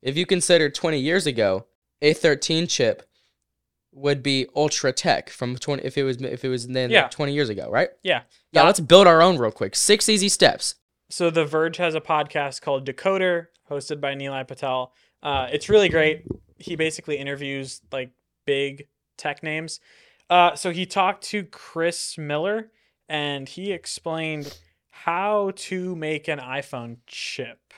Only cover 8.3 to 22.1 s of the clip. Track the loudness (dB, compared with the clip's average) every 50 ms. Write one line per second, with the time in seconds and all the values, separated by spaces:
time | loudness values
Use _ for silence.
8.3 | _ _ _ _ 4 6 6 6 6 2 4 10 10 12 12 12 10 10 8 6
9.3 | 6 2 0 -2 -2 -2 -6 -4 -2 -2 2 4 2 2 4 2 2 2 2 0
10.3 | 2 4 4 4 4 2 -4 -8 -8 _ _ _ _ _ _ _ -6 0 0 2
11.3 | 2 2 0 0 0 0 0 0 -2 -2 -2 -2 -2 -4 -2 0 0 0 0 -2
12.3 | -2 -4 -4 -4 -6 -8 -4 -2 -2 -2 -2 -6 -10 -4 -2 0 0 2 2 0
13.3 | 0 -2 -4 _ _ _ _ _ -8 -8 -6 -6 -8 -6 -4 -6 -6 -6 -8 -6
14.3 | -6 -8 -8 -8 -10 -8 -6 -4 -2 -4 -4 -6 _ _ _ _ _ _ -6 -4
15.3 | -2 -2 -2 -2 -4 -6 -2 4 4 4 4 4 4 2 2 2 0 -2 -6 -10
16.3 | -12 -12 _ _ _ _ -10 -10 -4 -2 -2 -4 -4 -8 -8 -6 -6 -6 -6 -8
17.3 | -8 -8 -6 -8 -6 -8 -8 -10 -14 -18 _ _ -10 -10 -10 -10 _ _ _ _
18.3 | _ _ _ -2 -2 0 0 -4 -6 -12 -20 _ _ _ _ _ _ _ -8 -8
19.3 | -8 -8 -8 -6 -6 -6 -6 -8 -12 -16 _ _ _ _ _ _ _ _ _ _
20.3 | 4 6 6 6 4 0 -6 -6 -4 -4 -6 -4 0 0 0 0 0 -4 -10 -8
21.3 | -8 -8 -8 -8 -16 -20 -20 -12 -6 -2 -2 -2 -2 -4 -10 -10